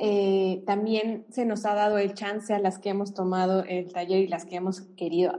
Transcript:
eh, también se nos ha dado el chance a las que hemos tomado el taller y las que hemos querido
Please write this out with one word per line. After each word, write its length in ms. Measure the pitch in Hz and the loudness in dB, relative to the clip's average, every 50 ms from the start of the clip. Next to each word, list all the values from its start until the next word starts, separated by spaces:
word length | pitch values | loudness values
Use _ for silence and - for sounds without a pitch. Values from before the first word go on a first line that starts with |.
eh, 640 | 214 208 202 202 196 196 190 190 190 185 185 185 - | 0 2 2 2 4 4 4 4 2 2 0 -2 -2
también 640 | 208 202 202 214 220 220 214 214 226 220 214 - - | -2 -2 0 0 0 0 0 0 -2 -4 -6 -8 -8
se 160 | - 254 240 | -4 -2 0
nos 180 | 226 208 202 208 | 0 -2 -2 -2
ha 80 | 208 208 | 0 0
dado 240 | 208 208 208 214 202 | 2 2 2 4 2
el 160 | 202 196 202 | 2 0 -2
chance 400 | - 208 202 208 214 208 - 208 | -4 -6 -6 -6 -4 -2 -2 0
a 40 | 202 | 2
las 200 | 196 185 190 - | 2 0 0 -2
que 100 | - 202 | -4 -2
hemos 240 | 196 202 202 196 202 | -2 -2 -2 -4 -2
tomado 500 | 196 185 185 185 185 185 185 190 190 - | -2 -2 0 2 2 2 2 2 2 0
el 280 | - 180 185 180 180 - | 0 -4 -4 -4 -4 -6
taller 260 | 175 175 175 185 190 | -6 -2 2 2 2
y 80 | 196 | 4
las 180 | 185 170 160 - | 2 0 -4 -6
que 100 | - 185 | -6 -6
hemos 260 | 175 180 190 185 - | -4 -2 -2 -4 -4
querido 520 | - - - - 180 165 165 175 180 160 - | -8 -16 -10 -6 -4 -2 2 2 2 2 0